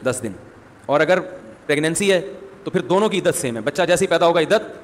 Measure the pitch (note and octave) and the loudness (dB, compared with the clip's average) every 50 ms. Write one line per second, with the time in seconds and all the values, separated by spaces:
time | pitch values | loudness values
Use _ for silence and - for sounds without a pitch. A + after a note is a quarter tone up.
0 | - B2+ B2 - A#2 G#2+ F#2 - - - - - - - - - - - C3+ D3 | -2 -2 -4 -2 -6 -8 -10 -10 -18 -20 -20 -20 -20 -20 -20 -18 -4 -2 2 2
1 | D#3 D3+ F#3 F#3 E3 - - - - - - - - - D3 C#3+ D3+ D#3+ E3 E3 | 4 4 2 2 2 -6 -12 -16 -18 -18 -20 -20 -4 -2 0 0 0 0 0 0
2 | G#3 G3 F#3+ F3 D#3 - - - - - - - - D#3+ - E3+ C#3+ B2 F3 F#3+ | 2 2 2 2 0 -4 -12 -16 -16 -18 -20 -12 -12 -4 -4 -4 0 2 2 2
3 | G#3+ G#3+ G3 F3+ D3+ F3 D#3+ - - B2+ A#2 A2+ G#2+ C#3+ C#3+ - F3 D#3 F3 F3 | 2 2 0 0 0 0 0 0 -4 -4 -4 -2 -4 -4 0 0 2 2 2 2
4 | G3 F#3 E3+ E3 E3+ E3+ E3+ F3 D#3 D3 F#3+ A3 G#3+ - - - | 2 0 2 4 4 4 4 2 2 2 2 0 0 -4 -14 -18